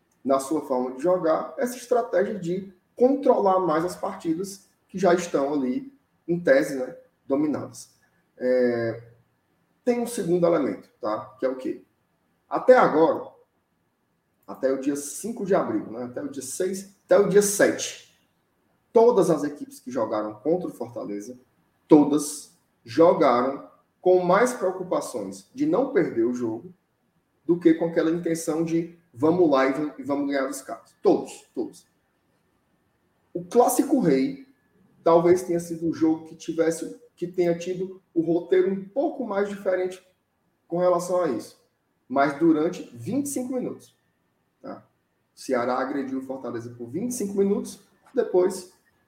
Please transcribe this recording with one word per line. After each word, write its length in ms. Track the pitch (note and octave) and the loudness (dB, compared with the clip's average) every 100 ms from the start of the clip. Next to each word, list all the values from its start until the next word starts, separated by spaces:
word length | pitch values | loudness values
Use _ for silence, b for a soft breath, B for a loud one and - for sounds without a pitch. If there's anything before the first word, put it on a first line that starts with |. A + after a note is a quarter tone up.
| _ _ | _ _
na 160 | B2 C3+ | 0 0
sua 220 | C3+ D#3 | 0 -4
forma 340 | C#3+ B2+ B2+ C3 | -2 -2 -4 -4
de 80 | |
jogar 500 | E3+ F3+ D#3+ D#3+ - - | 0 0 0 -2 -4 -6
essa 180 | B3 - | -6 -6
estratégia 640 | - A#3+ A#3 F3+ G#3 G3+ | -2 -2 0 0 0 -4
de 340 | E3 F#3 F#3+ - _ - | -6 -6 -8 -18 _ 2
controlar 640 | B3+ C#4+ C4+ G#3 G3 F#3 | 2 4 2 4 2 2
mais 240 | F3 D#3 | 2 0
as 140 | F3 - | -2 -6
partidas 720 | G3 G3 E3+ E3 G3 - _ _ _ | -8 -6 -4 -4 -6 -12 _ _ _
que 100 | F#3 | 0
já 160 | F3+ | 2
estão 400 | E3+ - D3+ C#3 | 2 0 -2 0
ali, 400 | D3 B2+ C3 - - _ _ - | 0 -2 -4 -8 -18 _ _ -6
em 120 | F3 | -2
tese, 360 | D#3 C3+ D3+ C3+ | 4 4 2 -4
né, 200 | B2+ - - _ - | -8 -10 -20 _ -4
dominadas. 640 | C#3 D3+ A2 - - - _ _ _ _ - | 0 0 -2 -6 -14 -20 _ _ _ _ -6
É... 760 | B2+ B2+ B2 A#2 A#2 A2+ - _ _ _ _ _ _ _ | 0 2 2 0 -4 -6 -14 _ _ _ _ _ _ _
Tem 160 | - A#3+ | -2 -2
um 80 | A#3 | -2
segundo 380 | - E3+ F3 E3+ | -6 -2 0 2
elemento, 440 | E3+ A2+ F#2 - _ | 2 -2 -6 -12 _
tá? 360 | G#2+ G#2+ - - | -6 -6 -8 -6
Que 60 | C3 | -6
é 40 | |
o 60 | C3 | -4
quê? 280 | - - _ _ _ _ _ _ _ | -8 -10 _ _ _ _ _ _ _
Até 260 | G#3+ - B3+ | 2 6 8
agora, 540 | F3 C#3+ D#3+ A#2+ - - _ _ _ _ _ _ _ _ _ _ - | 8 4 4 2 -8 -18 _ _ _ _ _ _ _ _ _ _ -20
até 280 | G2+ C3+ | -4 -2
o 80 | C3 | 0
dia 160 | C3+ C#3+ | -2 -4
cinco 480 | - - G#3+ - F#3+ | -6 -10 -10 -8 0
de 100 | F3+ | 0
abril, 300 | B2 G#2+ G2 | 2 -4 -6
né? 180 | A2+ | -10
Até 180 | B2 D3 | -10 -10
o 80 | C#3+ | -10
dia 120 | C3+ | -10
seis, 520 | - - F#3+ F#3+ - _ _ | -10 -4 -4 -4 -10 _ _
até 120 | F#3 | 4
o 120 | F#3+ | 6
dia 120 | G3+ | 4
sete, 720 | G3+ - F3 - - - - _ _ _ _ _ _ _ _ | 4 2 2 2 -8 -12 -20 _ _ _ _ _ _ _ _
todas 380 | A#3 A#3 G3 F3 | 6 6 6 4
as 160 | D3+ C#3+ | 2 -2
equipes 340 | - - - | -8 -14 -16
que 100 | - | -8
jogaram 440 | B2+ A2 G#2+ G#2+ | -4 -2 -2 -6
contra 340 | A2 D3+ F3+ F3+ | -4 -2 -2 -2
o 60 | |
Fortaleza, 680 | - - G#2+ G#2 G2+ A2 B2 _ _ _ _ _ | -10 -12 -10 -10 -10 -12 -18 _ _ _ _ _
todas 640 | D3+ D3 D3 - - - _ _ _ | 6 8 2 -2 -10 -16 _ _ _
jogaram 840 | A#2 B2 E3+ F#3 C#3+ A#2+ C3 C#3 - _ _ _ | -6 4 6 6 4 4 0 -4 -12 _ _ _
com 200 | F3+ F#3 | 2 4
mais 300 | F3 G3 B3 | 4 2 2
preocupações 1000 | - F#3+ F#3 F3 D#3 - A#2 F#2+ F#2+ - B2+ | 0 -4 -4 -6 -6 -6 -10 -10 -12 -18 -4
de 100 | D3+ | 0
não 280 | F#3+ C4+ | 0 0
perder 320 | G3 C3 A2+ A#2 | 0 0 0 -2
o 80 | |
jogo 400 | B2 A#2 A2 - - _ _ _ _ _ _ - | -2 -6 -6 -12 -20 _ _ _ _ _ _ -2
do 120 | F3 | 2
que 160 | E3+ D#3+ | 4 4
com 100 | E3+ | 0
aquela 260 | E3+ D#3 | 0 0
intenção 540 | E3+ E3+ E3 - D#3+ E3 | -2 -2 -4 -4 -4 -2
de 340 | E3 E3+ - _ | -2 -4 -12 _
"vamos 360 | A#2 D3+ F3+ E3 | -2 0 4 4
lá 180 | C3 C3+ | 4 2
e 40 | |
vam-, 220 | D3 D3+ - | 0 -6 -8
e 60 | |
vamos 240 | C3 C#3+ C#3 | -6 -4 -2
ganhar 200 | C#3 C3 | -2 -4
dos 140 | - | -8
caras". 320 | - - _ _ | -12 -14 _ _
Todos, 480 | G3+ - - - - - | 2 2 -2 -16 -12 -10
todos. 320 | - - _ _ _ _ _ _ _ _ _ _ _ _ _ _ _ | -10 -12 _ _ _ _ _ _ _ _ _ _ _ _ _ _ _
O 120 | - F3 | -12 0
Clássico 560 | A#3 - - - C4+ | 2 4 2 2 2
Rei 440 | F3 C3 C3+ - - _ _ _ _ _ | 2 2 0 -6 -18 _ _ _ _ _
talvez 400 | E3 E3+ F3 F3+ | 4 6 6 2
tenha 180 | - E3+ | 2 -4
sido 260 | E3+ E3 E3 | -4 -6 -4
o 60 | |
jogo 320 | C3+ D#3+ D#3+ - | 0 0 0 -6
que 100 | - | -14
tivesse, 640 | - D#3+ D#3+ E3 - - - _ | -8 -2 -2 -2 -8 -12 -20 _
que 120 | F3 | -6
tenha 300 | F#3 F3 E3+ | 0 0 0
tido 440 | F#3 F3+ F#3 - _ | -4 -6 -8 -10 _
o 60 | E3 | -4
roteiro 500 | D#3 E3+ - F#3 F#3 | 0 -2 2 2 2
um 140 | F#3+ | -2
pouco 420 | - C4+ D#4+ - G#3+ | -4 -4 -4 -4 -4
mais 220 | G3 G3+ | -2 -2
diferente 580 | G3+ G3 F#3 F#3 - _ _ _ _ _ _ _ | -4 -4 -2 -2 -8 _ _ _ _ _ _ _
com 120 | E3+ | 0
relação 420 | F3+ E3+ F3 F3+ | 2 2 0 -2
a 80 | E3 | 0
isso. 320 | A2 - - _ _ _ _ _ | -4 -8 -20 _ _ _ _ _
Mas 280 | C3+ D3 D3 | 0 0 2
durante 460 | E3 D3+ E3 - - | 2 4 0 -4 -12
vinte 340 | A#2+ A#2 C4 C#4+ | -12 -6 -4 -4
e 20 | |
cinco 240 | B3+ B3 | -6 -6
minutos, 420 | B3+ D#3 - - _ _ _ _ _ _ _ | -6 -6 -10 -18 _ _ _ _ _ _ _
tá? 240 | - - _ _ _ _ _ | -16 -16 _ _ _ _ _
O 60 | - | -16
Ceará 380 | - B2 B2 C3 | -4 -2 0 -2
agrediu 420 | C3+ C#3+ B2+ C3 | -4 -6 -6 -8
o 20 | |
Fortaleza 480 | - C3+ A#2+ A#2 A#2+ | -8 -10 -10 -10 -12
por 180 | - A#2 | -14 -10
vinte 220 | D3+ B3 | -8 -6
e 20 | |
cinco 240 | - G3+ G3 | -6 -4 0
minutos, 420 | G3 A3+ - - _ _ _ | 0 0 -4 -14 _ _ _
depois 600 | - - F3+ F#3 - - _ _ _ | -4 0 2 2 -2 -12 _ _ _